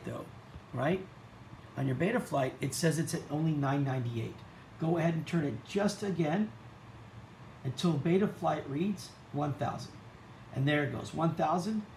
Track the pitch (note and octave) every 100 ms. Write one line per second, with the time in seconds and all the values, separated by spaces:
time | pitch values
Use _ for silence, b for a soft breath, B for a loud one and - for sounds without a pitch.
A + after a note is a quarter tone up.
0 | A#2 A#2 - - - - - B2 C#3+ F#3+
1 | - - - - - - - - C3+ B2+
2 | F3 B3 - - - - C3+ - E3 D3+
3 | D3+ E3 - D3 D#3+ D3 C#3 C#3+ C3+ C3
4 | A#2+ A#2 - - - B B - E3 E3+
5 | E3 D#3+ C#3 E3+ C#3+ A2+ - G3+ G3+ -
6 | G3+ E3+ D#3 F3+ G#3+ - - - - -
7 | - - - - - - C3 - F3 D3
8 | D#3 F#3 G#3 - D#3+ D3+ C#3 C#3 G3 F#3
9 | - - - C#3 D3 B2 - A#2 - -
10 | - - - - - B2+ C#3 D3 C#3 A#2
11 | - D3+ D#3+ D#3+ D#3 F3 F#3 A3 G#3